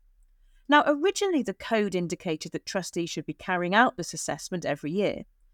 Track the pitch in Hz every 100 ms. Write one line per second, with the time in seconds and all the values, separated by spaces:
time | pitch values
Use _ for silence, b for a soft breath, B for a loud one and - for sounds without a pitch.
0 | _ _ _ _ _ _ - 294 - 294
1 | 349 403 403 330 214 190 - 226 208 180
2 | 175 165 180 156 170 156 - 202 170 -
3 | 170 - 151 156 - 180 175 202 254 -
4 | 165 160 - 147 - 185 160 147 151 180
5 | 185 - - _ _